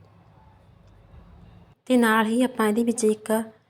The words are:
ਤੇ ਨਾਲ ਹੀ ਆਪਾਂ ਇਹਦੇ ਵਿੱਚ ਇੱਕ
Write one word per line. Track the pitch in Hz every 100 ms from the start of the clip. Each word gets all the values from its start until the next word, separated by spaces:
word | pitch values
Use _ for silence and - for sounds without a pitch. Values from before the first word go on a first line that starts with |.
| _ _ _ - - - _ - - - - - - - - - - _ -
ਤੇ | 254
ਨਾਲ | 226 220 220
ਹੀ | 233
ਆਪਾਂ | 254 247 214
ਇਹਦੇ | 214
ਵਿੱਚ | 233 226
ਇੱਕ | 214 214 - 220 220 - _